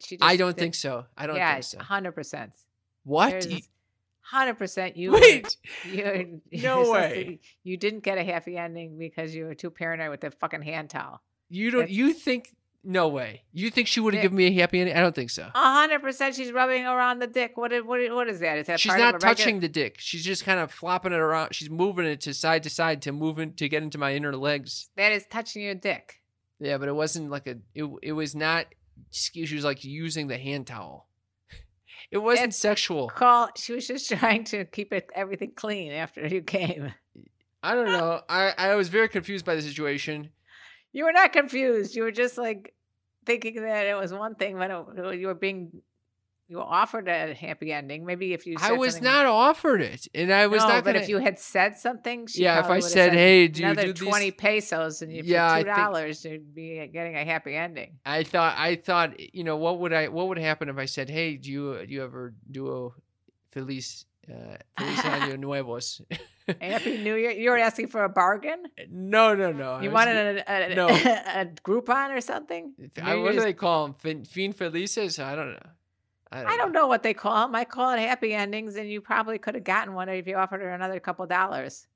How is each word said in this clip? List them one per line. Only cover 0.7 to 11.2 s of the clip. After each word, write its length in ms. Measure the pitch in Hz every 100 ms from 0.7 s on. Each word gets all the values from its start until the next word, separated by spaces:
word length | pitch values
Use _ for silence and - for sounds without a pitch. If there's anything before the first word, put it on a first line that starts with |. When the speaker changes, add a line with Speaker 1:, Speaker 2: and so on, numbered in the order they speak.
| 165
Speaker 2:
so. 300 | 139 123 123 -
I 80 | 147
don't 120 | 156
Speaker 1:
Yes, 340 | 175 139 123
Speaker 2:
think 100 | -
so. 60 | -
Speaker 1:
hundred 240 | 196 190
percent. 400 | 170 - 143 113 - _ _ _ _
Speaker 2:
What? 280 | 135 147 185
Speaker 1:
There's 160 | 185 175
Speaker 2:
You 80 | 185 - _ _ _ _ _
Speaker 1:
hundred 380 | - 262 262 226
percent. 360 | 190 - 185 170
You 180 | 180
Speaker 2:
Wait. 440 | 403 480 285 214 - - - 180
Speaker 1:
were, 40 |
you're, 220 | 190 202 196
<laughs> 100 | 180
Speaker 2:
No 20 | 165 -
Speaker 1:
you're 340 | - 247 262 240
supposed 60 |
Speaker 2:
way. 320 | 220 160 110
Speaker 1:
to, 140 | - 165 _ _
you 140 | 185 185
didn't 240 | 202 214
get 160 | 202 190
a 40 |
happy 340 | 180 170 170 180
ending 420 | 170 165 165 156
because 340 | 165 160 160
you 120 | 156 160
were 100 | 156
too 160 | 175
paranoid 400 | 160 165 165 156
with 100 | 143
the 80 | 156
fucking 320 | - 160 156
hand 300 | 151 160 156
towel. 280 | - - -